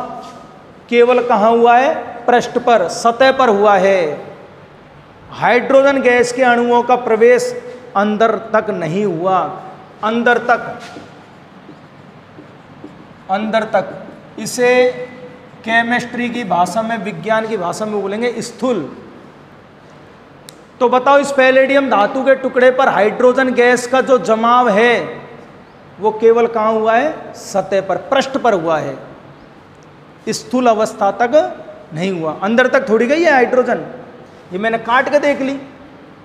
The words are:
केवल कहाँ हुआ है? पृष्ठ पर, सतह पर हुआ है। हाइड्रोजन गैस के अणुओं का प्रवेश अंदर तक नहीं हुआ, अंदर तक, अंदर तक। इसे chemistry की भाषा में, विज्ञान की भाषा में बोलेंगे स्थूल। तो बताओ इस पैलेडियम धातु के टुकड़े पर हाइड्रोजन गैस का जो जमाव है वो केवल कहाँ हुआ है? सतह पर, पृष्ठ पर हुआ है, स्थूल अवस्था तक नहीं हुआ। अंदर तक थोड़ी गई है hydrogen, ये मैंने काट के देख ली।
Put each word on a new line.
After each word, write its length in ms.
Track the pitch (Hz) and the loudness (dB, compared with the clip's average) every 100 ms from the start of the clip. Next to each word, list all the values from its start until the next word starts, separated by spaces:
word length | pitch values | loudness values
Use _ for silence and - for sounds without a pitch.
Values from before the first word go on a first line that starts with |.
| - - - - - - - - - | -8 -14 -18 -20 -20 -20 -20 -20 -2
केवल 340 | 240 240 247 240 | 2 4 4 2
कहाँ 220 | 220 220 | 2 2
हुआ 260 | 233 233 240 | 4 4 4
है? 180 | 277 - - - - | 2 -2 -8 -6 0
पृष्ठ 320 | 240 247 240 | 0 0 -2
पर, 280 | 240 220 165 | 0 2 0
सतह 400 | - 233 233 269 | -2 -2 2 2
पर 160 | 262 247 | 4 2
हुआ 280 | 202 208 196 | 4 4 4
है। 500 | 196 190 156 139 - - - - - - - - - - - | 4 2 0 -6 -12 -20 -20 -20 -20 -20 -20 -20 -20 -20 -20
हाइड्रोजन 680 | - 170 247 220 269 277 269 | -4 0 0 2 4 4 2
गैस 300 | 247 240 240 | 2 2 0
के 100 | 262 | 2
अणुओं 380 | 247 240 240 240 | 2 2 2 0
का 140 | 240 247 | 2 0
प्रवेश 540 | 233 214 240 240 247 - - - - 196 | 0 4 4 4 0 -8 -14 -18 -6 -2
अंदर 400 | 208 208 226 202 - | -2 2 0 0 -2
तक 180 | 220 214 | -2 -2
नहीं 320 | 180 160 190 | -4 -4 -2
हुआ, 340 | 208 160 185 185 151 - - - - - | -2 -2 -2 0 -2 -8 -16 -20 -20 -8
अंदर 340 | 214 233 233 233 | -4 0 0 0
तक, 400 | 247 233 - - - - - - - - - - - - - - - - - - - - - - - - - - - | 0 -2 -4 -14 -16 -20 -20 -20 -20 -20 -20 -20 -20 -20 -20 -20 -20 -20 -20 -20 -20 -20 -20 -20 -20 -20 -20 -18 -6
अंदर 340 | 196 214 220 214 | -4 -2 -2 0
तक। 280 | 208 185 - - - - - | -2 -2 -10 -18 -20 -20 -14
इसे 520 | 220 247 247 254 247 247 - - - - - - | -8 0 2 4 2 -2 -10 -16 -20 -20 -20 -14
chemistry 640 | 226 226 233 240 240 240 240 | -2 0 0 -2 -4 -6 -6
की 140 | 240 196 | -6 -2
भाषा 360 | 175 180 226 | 0 0 -2
में, 140 | 220 226 | -4 -4
विज्ञान 500 | 196 160 202 220 220 | -6 -8 -2 -2 -2
की 80 | 220 | -4
भाषा 300 | 175 170 214 | -4 -6 -6
में 140 | 208 | -4
बोलेंगे 320 | 190 208 240 226 | -4 -4 -4 -6
स्थूल। 460 | 220 - 254 208 127 - - - - - - - - - - - - - - - - - - - | -10 -4 -2 -2 -4 -12 -20 -20 -20 -20 -20 -20 -20 -20 -20 -20 -20 -20 -20 -20 -20 -20 -20 -4
तो 80 | 247 | 0
बताओ 300 | 254 262 285 | 2 4 2
इस 140 | 285 | 2
पैलेडियम 560 | 262 262 262 269 277 269 | 2 4 4 4 2 2
धातु 320 | 208 240 262 | 0 0 0
के 100 | 262 | 0
टुकड़े 360 | 269 262 254 254 | 0 0 2 4
पर 160 | 254 262 | 4 2
हाइड्रोजन 640 | 180 214 226 254 247 262 | 2 0 2 2 2 0
गैस 320 | 226 240 240 247 | 2 2 2 0
का 140 | 262 | -2
जो 160 | 254 254 | 2 0
जमाव 480 | 175 220 233 247 247 | 2 0 2 2 4
है 520 | 202 240 220 151 - - - - - - - - - | 4 2 2 -4 -12 -18 -20 -20 -20 -20 -20 -20 -6
वो 100 | 208 | -4
केवल 340 | 214 226 233 226 | 2 2 4 2
कहाँ 260 | 226 220 | 0 -2
हुआ 220 | 220 220 | 0 2
है? 380 | 226 302 - - | 0 0 -6 -14
सतह 460 | - - 190 185 196 | -18 -6 -6 -2 -2
पर, 160 | 190 180 - | -2 -6 -2
पृष्ठ 300 | 269 269 269 | -2 -2 -2
पर 160 | 240 | 0
हुआ 240 | 190 165 156 | 0 0 -2
है, 180 | 139 135 - - - - - - - - - - - - 226 | -4 -10 -16 -20 -20 -20 -20 -20 -20 -20 -20 -20 -20 -12 -8
स्थूल 380 | - - 254 240 | -8 -4 0 2
अवस्था 440 | 214 220 - 196 | 2 -2 -2 -2
तक 200 | 196 240 302 359 - - - - | 0 2 2 0 -6 -18 -20 -14
नहीं 160 | 151 190 | -6 -6
हुआ। 200 | 175 160 147 | -4 -6 -4
अंदर 240 | 202 233 254 | -2 0 2
तक 200 | 269 202 | 0 0
थोड़ी 180 | 220 240 | 0 2
गई 160 | 311 | 2
है 100 | 339 | 2
hydrogen, 520 | 269 240 254 240 175 147 - - - - - - | 2 2 2 0 -2 -6 -16 -20 -20 -20 -20 -12
ये 60 | 180 | -6
मैंने 200 | 226 220 | -4 -4
काट 300 | 226 254 269 | 0 0 2
के 80 | 294 | 2
देख 220 | 294 240 | 2 0
ली। 180 | 269 277 - - - - - - | -4 -6 -12 -20 -20 -20 -20 -20